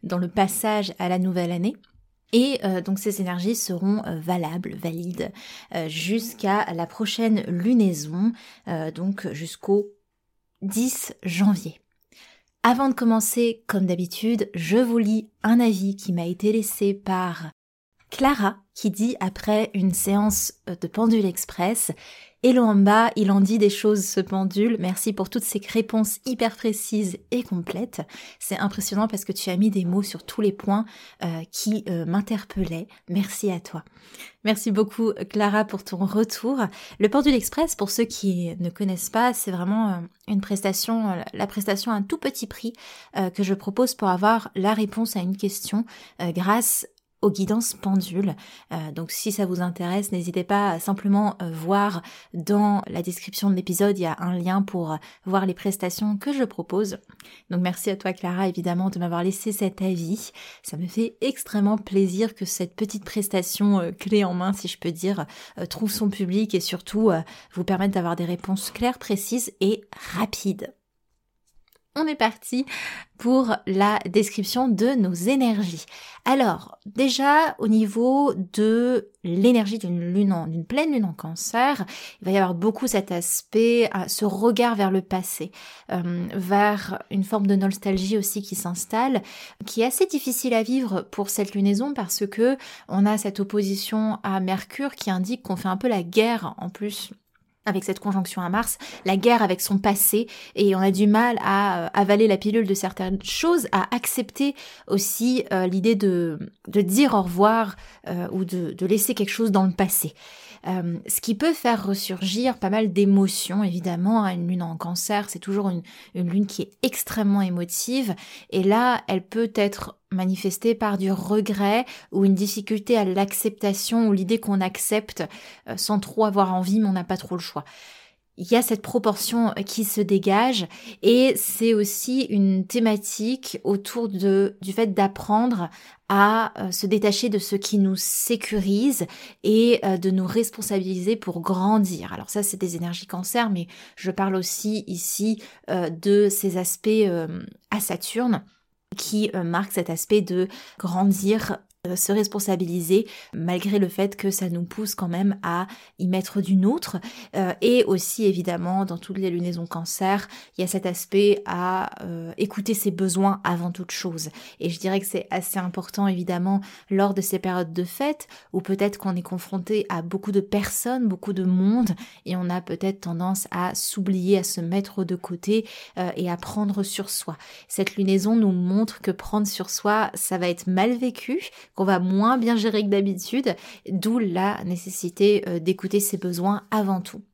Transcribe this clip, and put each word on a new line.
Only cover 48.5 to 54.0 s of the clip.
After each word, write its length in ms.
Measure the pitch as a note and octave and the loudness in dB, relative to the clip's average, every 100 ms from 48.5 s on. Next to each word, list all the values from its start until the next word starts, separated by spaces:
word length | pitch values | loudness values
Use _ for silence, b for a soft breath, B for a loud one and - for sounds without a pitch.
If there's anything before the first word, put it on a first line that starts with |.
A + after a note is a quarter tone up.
| B B | B B
Euh, 180 | E3 D#3 | -8 -8
donc 220 | D3+ E3 | -8 -8
si 180 | - G#3+ | -6 -4
ça 160 | G3 F#3+ | -2 -2
vous 140 | F3+ | 0
intéresse, 500 | F3+ F3 F3 F#3+ G3+ | -2 -4 -2 -2 -2
n'hésitez 320 | F3+ F3 F3 | -4 -4 -4
pas 280 | F3+ G3+ G3+ | 0 0 2
à 100 | E3 | 0
simplement, 560 | F#3 G3 G3+ G3+ G#3 G3+ | -2 -2 2 4 2 -2
euh, 120 | F3 | -8
voir 500 | D#3+ D#3+ G3+ G3+ F3 B B B | -6 0 2 2 -2 B B B
dans 480 | F3 D#3+ G#3 G#3 G3+ - | -10 0 4 4 2 -2
la 120 | E3+ | -6
description 480 | F3 F3 - G3 G3+ | -6 -8 -10 -2 2
de 60 | |
l'épisode, 420 | F#3 F#3+ F3 G3+ | 2 0 2 2
il 60 | G3 | 2